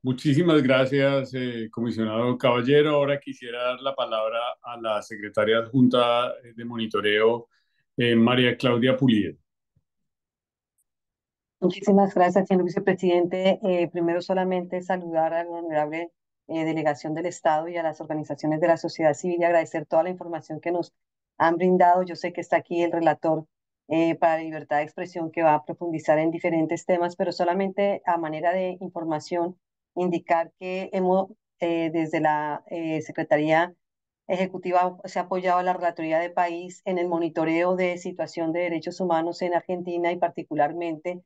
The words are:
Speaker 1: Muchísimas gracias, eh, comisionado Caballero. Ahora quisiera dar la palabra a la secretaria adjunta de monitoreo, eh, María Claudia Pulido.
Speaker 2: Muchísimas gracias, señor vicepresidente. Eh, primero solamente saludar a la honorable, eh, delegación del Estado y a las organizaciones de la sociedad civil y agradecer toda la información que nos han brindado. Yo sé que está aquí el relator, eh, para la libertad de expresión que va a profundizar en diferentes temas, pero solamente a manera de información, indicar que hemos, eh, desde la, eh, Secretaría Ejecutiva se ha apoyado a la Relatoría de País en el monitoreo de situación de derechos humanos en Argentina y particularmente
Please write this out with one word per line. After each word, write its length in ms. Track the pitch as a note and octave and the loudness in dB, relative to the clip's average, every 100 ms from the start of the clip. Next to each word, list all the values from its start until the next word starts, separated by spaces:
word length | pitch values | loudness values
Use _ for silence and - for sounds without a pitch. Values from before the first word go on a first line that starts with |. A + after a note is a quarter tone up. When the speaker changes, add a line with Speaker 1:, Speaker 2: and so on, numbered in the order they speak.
Speaker 1:
Muchísimas 580 | C3 B2+ D3+ C#3 F3 D3+ | -4 -2 2 4 6 4
gracias, 720 | B2+ C3 B2+ C#3 C#3 C#3 C3 | 6 4 4 4 2 2 -2
eh, 360 | C3 B2+ A#2 A2 | -6 -6 -6 -8
comisionado 640 | - A#2+ G#2+ A2 A2 B2 B2 | -4 -4 -2 -2 0 0 2
Caballero. 540 | C3 B2 A#2+ D3 D3+ | 2 2 4 4 4
Ahora 280 | D3 C#3+ C#3+ | 2 0 -2
quisiera 440 | - B2+ B2 A#2+ | -6 -16 -12 -6
dar 160 | B2 B2+ | -4 -4
la 160 | C3+ C3 | -6 -4
palabra 440 | A#2+ A2 A2 A#2 A#2+ - | -4 -2 -2 -2 -6 -8
a 180 | B2 A#2+ | -14 -10
la 220 | A2+ G#2 | -4 -4
secretaria 560 | - G#2+ G#2 G#2 A2 A2+ | -4 -12 -6 -2 2 2
adjunta 720 | - C3+ B2 B2 A#2+ A#2+ B2 - A#2+ A2+ | 2 4 4 6 4 2 0 -6 -14 -14
de 100 | A#2+ | -10
monitoreo, 840 | A#2+ A2 G#2 G#2 G#2 A2 A#2 - _ _ _ _ - | -6 -4 -2 0 4 4 2 -6 _ _ _ _ -2
eh, 180 | A#2+ A#2 | 2 6
María 400 | A#2 B2 B2 A#2+ | 6 6 4 4
Claudia 400 | C3 A#2+ B2+ B2+ | 2 2 2 4
Pulido. 400 | C3+ A2 F2+ D2 _ _ _ _ _ _ _ _ _ _ _ _ _ _ _ _ _ _ _ _ _ _ | 4 4 2 -6 _ _ _ _ _ _ _ _ _ _ _ _ _ _ _ _ _ _ _ _ _ _
Speaker 2:
Muchísimas 540 | F#3 F#3 G3 G3 G3 | -2 0 4 6 6
gracias, 340 | F#3 F3+ F#3+ F#3+ | 4 4 4 2
señor 180 | F#3+ F3+ | 2 2
vicepresidente. 920 | F#3 G3 F#3 F#3 F3 F3 F#3 F#3+ F#3 | 0 0 0 2 2 2 0 0 2
Eh, 260 | G3+ F3+ F3 | 0 0 0
primero 300 | F3+ E3+ E3+ | -2 -2 -2
solamente 600 | F3 F#3 F#3 F#3 F3+ F#3 | -2 -2 0 -2 -4 -8
saludar 500 | F3+ F#3 F3 E3 D#3+ | -4 -6 -2 -2 0
a 100 | E3 | -2
la 60 | F3 | -6
honorable, 640 | E3+ E3+ D3+ D3+ D#3+ E3+ _ _ _ _ | -8 -4 -2 -2 -4 -10 _ _ _ _
eh, 160 | E3 | -4
delegación 520 | D#3+ D#3+ D#3 C#3+ D#3 D#3 | -2 -2 -2 -2 -6 -6
del 100 | F3 | -6
Estado 420 | F3 E3+ D#3 E3 | -2 0 0 -2
y 80 | F3 | -4
a 40 | |
las 180 | E3 D3+ | -6 -6
organizaciones 600 | D#3+ D#3 D3+ C#3+ D#3 D#3 | -8 -8 -6 -6 -4 0
de 80 | E3+ | 2
la 100 | E3 | 2
sociedad 380 | E3+ - D#3+ D3 | 0 2 2 2
civil 220 | F3+ F3 | -2 0
y 60 | E3+ | 2
agradecer 420 | E3+ D#3+ E3 D3+ | 2 0 -6 -2
toda 160 | E3 | 0
la 80 | E3+ | 0
información 500 | F3+ E3+ E3 D3+ D#3 | -4 -8 -10 -8 -8
que 100 | E3+ | -4
nos 220 | F3 E3+ _ _ _ _ _ | -4 -6 _ _ _ _ _
han 160 | E3 E3+ | 2 4
brindado. 480 | F#3 F#3 F3 F3+ | 4 6 6 6
Yo 120 | F#3 E3 | 2 -4
sé 160 | F3+ | -8
que 100 | F3 | -8
está 160 | E3+ E3+ | -2 -2
aquí 260 | - E3+ | 0 -2
el 80 | E3+ | 0
relator, 560 | E3+ E3 D3 E3 D#3+ D#3 _ _ _ _ | 2 2 2 0 -2 -4 _ _ _ _
eh, 260 | D#3+ E3 | 0 0
para 240 | D#3+ E3+ D#3+ | 2 2 2
la 60 | |
libertad 340 | D#3+ D#3 D3 D3 | -4 -10 -2 -2
de 60 | |
expresión 480 | D3+ - F3+ F3+ D#3+ | -2 -8 -10 -6 -6
que 100 | D#3+ | 2
va 140 | D#3+ D3+ | 4 4
a 100 | - | 0
profundizar 540 | - F3 D#3+ D#3 D3+ | -8 -6 -6 2 2
en 100 | D#3+ | 2
diferentes 560 | E3 F3 E3 D#3+ E3+ - | -2 -2 0 0 -2 0
temas, 300 | F3+ F3 F3+ | 0 0 -2
pero 160 | F3+ | -6
solamente 720 | F3 F3 F#3 G3 F#3+ G3+ G3 - | -2 -2 0 -2 0 -2 -2 -2
a 120 | E3+ | -2
manera 360 | D#3 D#3 E3+ | -2 -4 -2
de 240 | F#3 F#3 F3+ | -2 -4 -6
información, 800 | F#3+ E3+ E3 D3+ - F3 E3+ F3+ _ _ _ - | -10 -8 -4 -6 -4 -4 -4 -6 _ _ _ -4
indicar 540 | F3+ E3+ - E3+ E3 _ | -2 -2 0 -2 -2 _
que 300 | F#3 F#3 F#3+ | -8 -8 -4
hemos, 400 | G3 F#3 F#3 F#3+ - _ _ | -2 2 2 0 -8 _ _
eh, 280 | E3+ E3+ E3 | -4 -2 -2
desde 280 | E3 D#3+ D#3+ | -2 -2 0
la, 440 | D#3 D3+ D3+ D3 - | 0 0 -2 -6 -8
eh, 340 | E3+ E3 D#3+ | -8 -4 -6
Secretaría 720 | D#3 D#3 D#3+ D3+ D3+ D#3+ F3 F3+ _ _ _ _ - | -6 -8 0 0 4 2 2 -4 _ _ _ _ -6
Ejecutiva 680 | F3+ F#3 F#3 F#3 F3 F3+ F3+ F#3 | -4 -2 -4 0 2 0 -2 -8
se 140 | F#3+ | -6
ha 20 | |
apoyado 380 | F3+ F#3 F3+ F3+ | -4 -2 0 0
a 40 | |
la 80 | F#3 | 0
Relatoría 480 | F3+ E3+ E3+ D#3+ D#3+ | -2 -2 -4 -2 0
de 100 | F3 | 0
País 520 | F3 F3 E3+ F3+ - | -2 -2 -4 -12 -12
en 140 | - F3+ | -6 -4
el 100 | F3 | -2
monitoreo 720 | E3+ E3 E3 D#3+ E3 F3+ F#3 | -2 -2 -2 0 2 0 0
de 200 | F3+ F3+ | -2 -2
situación 540 | F#3 F3+ D#3 - E3 | -8 -8 -8 -4 -4
de 80 | E3 | -2
derechos 400 | F3 E3+ - F3 | -2 -4 -6 -6
humanos 420 | F#3 E3 E3 F3 | -2 0 -2 -4
en 120 | F3+ | -2
Argentina 580 | E3+ - F3+ F3+ F3 F3 | -2 -4 -8 -6 -4 -2
y 60 | F3+ | -2
particularmente 1040 | E3+ E3+ D#3 D3+ C#3+ E3+ E3+ D#3 F3 F3+ | -4 -4 -10 -2 -2 -2 -8 -6 -8 -10